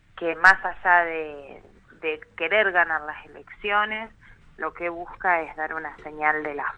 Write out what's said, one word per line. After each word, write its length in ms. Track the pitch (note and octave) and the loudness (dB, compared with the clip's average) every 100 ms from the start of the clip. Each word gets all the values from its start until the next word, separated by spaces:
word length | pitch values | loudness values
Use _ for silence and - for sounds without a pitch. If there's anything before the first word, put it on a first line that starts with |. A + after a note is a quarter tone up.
| _ - | _ -6
que 160 | E3+ D#3+ | -6 4
más 260 | F3+ F#3+ | 6 6
allá 420 | F#3 E3+ F#3 F3 E3+ | 2 0 4 6 4
de, 560 | D#3+ D3+ D3 C#3 - - - _ - | -2 -8 -12 -16 -20 -20 -20 _ -8
de 180 | D#3+ D#3 - - | -6 -6 -10 -6
querer 360 | E3 G#3 G3 | 0 2 4
ganar 280 | F3+ E3 D#3 | 2 2 0
las 220 | D3+ D3+ | -6 -14
elecciones, 840 | - D3 - - G#3 G#3 G#3 G#3+ A3+ - - - - - | -16 -20 -20 -8 -2 0 0 -4 -10 -16 -20 -20 -20 -8
lo 160 | D#3 | -8
que 160 | - F3 | -6 -6
busca 500 | E3+ F3 - F#3+ E3+ | -8 -12 -2 2 2
es 160 | D#3 - | 0 -6
dar 160 | D#3 | -6
una 220 | D#3+ D3+ - | -6 -10 -12
señal 440 | D#3 D3+ D3+ D3+ | -14 0 0 2
de 120 | D3+ | -2
la 160 | C#3+ C3 | -6 -8